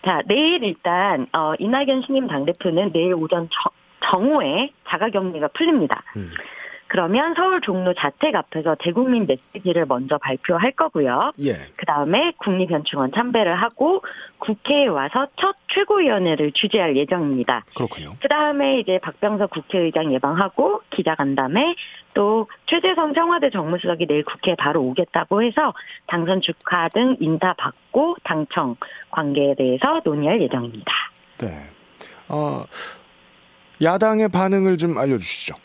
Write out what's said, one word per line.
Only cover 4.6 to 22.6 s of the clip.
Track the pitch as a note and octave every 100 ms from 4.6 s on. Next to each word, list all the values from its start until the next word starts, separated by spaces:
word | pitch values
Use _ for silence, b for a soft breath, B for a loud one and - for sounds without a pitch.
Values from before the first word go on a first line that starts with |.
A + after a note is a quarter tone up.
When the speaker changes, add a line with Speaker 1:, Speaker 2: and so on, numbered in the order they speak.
| C#4+ _ -
Speaker 1:
자가격리가 | D#3+ A3 G3+ F#3 D#3+ D3
풀립니다. | - E4 D4+ D3+ - - G#2+
Speaker 2:
음. | F2+ E2 B B B B _
Speaker 1:
그러면 | F#3 E3+ A3+ D#4+ E4
서울 | F#4+ F#4
종로 | - F#3 F#3
자택 | F3 C#3+ - - G3+
앞에서 | - D#3+ D#3+ D3+
대국민 | F3 F3 B3+ A#3+ F#3+
메시지를 | C3 _ G#3 F#3+ E3+ D3+
먼저 | B2+ C3+ D3
발표할 | C#3 C3 - E3+ A#3
거고요. | - D#4+ E3+ C3+ B2+ B3 -
Speaker 2:
예. | C#3+ F2+ - -
Speaker 1:
그다음에 | - D3 D3 G3+ E4+ -
국립현충원 | G#3 F#3 F3 D#3+ D3 C#3+ C3
참배를 | G3+ B3 A#3 F#3+ F3+
하고 | A3+ - D4+ G4 B B B _
국회에 | - G#3 - C#4+ C4+
와서 | D3+ C#3 A#3+ C#4 -
첫 | F#4+ - -
최고위원회를 | F#4+ G4+ G#4 D4+ G#3 F3+ D#3 D3
주재할 | - G#3 G#3+ E3+ C3+
예정입니다. | C#3+ F3+ D3+ C3 A#2+ A#2+ - -
Speaker 2:
그렇군요. | A#2+ - D2+ G#2
Speaker 1:
그다음에 | C#4 D4 D4+ C#4+ C#4 C4
이제 | G#3+ C#4
박병석 | - - G#3 G#3 G3+
국회의장 | E3 - F#3+ E3 D#3 D#3+
예방하고 | C3 C#3 D#3+ G3 - - A4 _
기자간담회, | - E3 D#3+ C#3 C#3 C3 F#3 D#4 F4 B B _ -
또 | G3+ A3 G#3+ B